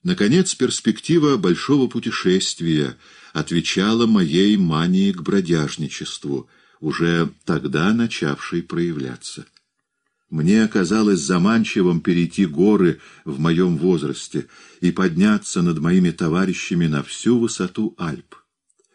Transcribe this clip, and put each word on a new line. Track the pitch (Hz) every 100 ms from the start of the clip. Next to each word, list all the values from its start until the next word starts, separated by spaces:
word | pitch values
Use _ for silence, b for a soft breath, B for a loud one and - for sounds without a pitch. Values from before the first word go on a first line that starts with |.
Наконец, | 175 92 104 165 185
перспектива | - 123 - 113 107 - 165 147 131
большого | 92 85 - 143 123
путешествия | 120 110 - 95 95 - - 82 78 69 - B B B
отвечала | 78 71 85 82 - 101 113 113
моей | 107 82 82 101 107
мании | 87 80 85 92 98
к | 90
бродяжничеству, | 78 98 87 82 71 - 71 - - - 73 67 - b b b
уже | 78 71 85 85 80 - -
тогда | 80 73 73 92
начавшей | 113 113 - 78 69 - 87
проявляться. | - 85 85 76 65 62 - - - _ _ _ _ _ _ _ _
Мне | 78 80 107 107
казалось | 107 87 110 104 92
заманчивым | 76 90 95 117 107 107 90 85
перейти | 85 87 82 - 95
горы | 73 101 104 87 73 B B
в | - 69
моем | 80 82 92 80
возрасте | 90 85 71 69 - 76 - B B B
и | 87
подняться | 87 92 80 104 104 - 95
над | 87 80
моими | 80 92 90
товарищами | 80 85 87 95 87 - 87 82
на | 73
всю | 64 - 110 120
высоту | 113 - 92 - 107 -
Альп. | 87 71 _ - _ _ _ _ _